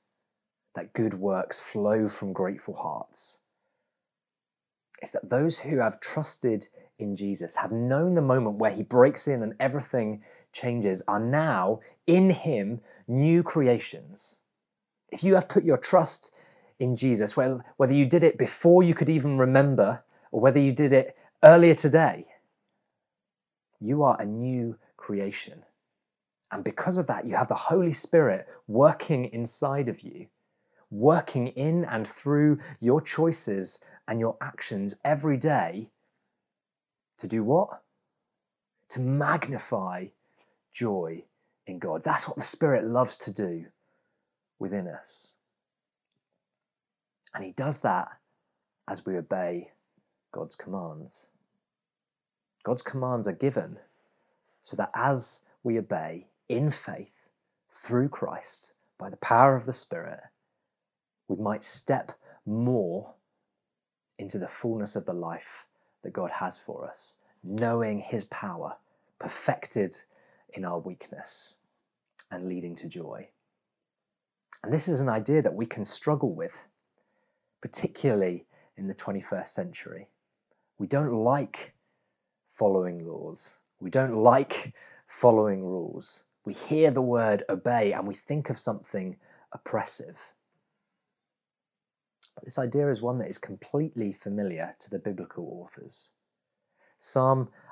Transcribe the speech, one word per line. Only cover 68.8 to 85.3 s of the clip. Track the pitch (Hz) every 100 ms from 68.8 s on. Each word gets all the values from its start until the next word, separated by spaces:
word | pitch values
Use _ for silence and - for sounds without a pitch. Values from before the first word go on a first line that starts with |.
| _ _ _ _
perfected | - - - 127 - 117 95 - _ _ _ _ _
in | -
our | 92 87
weakness | 92 90 - - - - - - _ _ _ _ _ _ -
and | 90 92
leading | 90 87 85
to | -
joy. | 87 - - - _ _ _ _ _ _ _ _ _ _ _ _ -
And | -
this | 156 180
is | 139
an | 135
idea | 110 104 151
that | 110
we | 92 113
can | -
struggle | 101 - - 147 135
with, | 82 - - - _ _ _ _ _ _ _ _ _
particularly | - - - - 139 104 92 87 - _ _ -
in | 95
the |
twenty-first | 95 - 98 - 95 -
century. | - 90 - - - - _ _ _ _ _ _ -
We | 101
don't | 143 147 117
like | 117 143 135 - - _ _ _ _ _ _ _ _
following | - 104 95 90 87
laws. | 82 80 82 85 - - _ _
We | 92
don't | 131 131 110
like | 117 135 143 - - - - - _
following | - 123